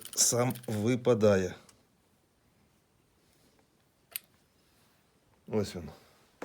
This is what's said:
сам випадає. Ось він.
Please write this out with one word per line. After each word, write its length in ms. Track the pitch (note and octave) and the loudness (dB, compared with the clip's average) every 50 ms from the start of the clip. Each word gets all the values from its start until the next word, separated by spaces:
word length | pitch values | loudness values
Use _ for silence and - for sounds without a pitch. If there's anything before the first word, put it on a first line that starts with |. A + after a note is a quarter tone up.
| - - - | -6 -6 -2
сам 400 | - - - B2 A#2 B2 B2+ A#2 - - | 0 0 2 2 2 0 0 -2 -4 -6
випадає. 880 | - G#2+ G#2 G#2 A#2+ B2+ A#2+ B2 B2 A#2+ G#2+ A2 G#2 G2+ F#2+ F#2 F2 E2 - - - - _ _ _ _ _ _ _ _ _ _ _ _ _ _ _ _ _ _ _ _ _ _ _ _ _ _ _ _ _ _ _ _ _ _ _ _ _ _ _ _ _ _ _ _ _ _ _ - - - _ _ _ _ _ _ _ _ _ _ _ _ _ _ _ _ _ _ _ _ _ _ _ _ - | -6 -4 -2 0 0 0 2 2 2 4 6 6 6 6 4 2 -2 -6 -10 -18 -20 -20 _ _ _ _ _ _ _ _ _ _ _ _ _ _ _ _ _ _ _ _ _ _ _ _ _ _ _ _ _ _ _ _ _ _ _ _ _ _ _ _ _ _ _ _ _ _ _ -14 -14 -14 _ _ _ _ _ _ _ _ _ _ _ _ _ _ _ _ _ _ _ _ _ _ _ _ -6
Ось 280 | - A2 G2 - - | -4 -4 -4 -4 -8
він. 120 | F2 D#2+ D2+ - - - - _ _ _ _ _ _ | -12 -12 -14 -16 -20 -20 -20 _ _ _ _ _ _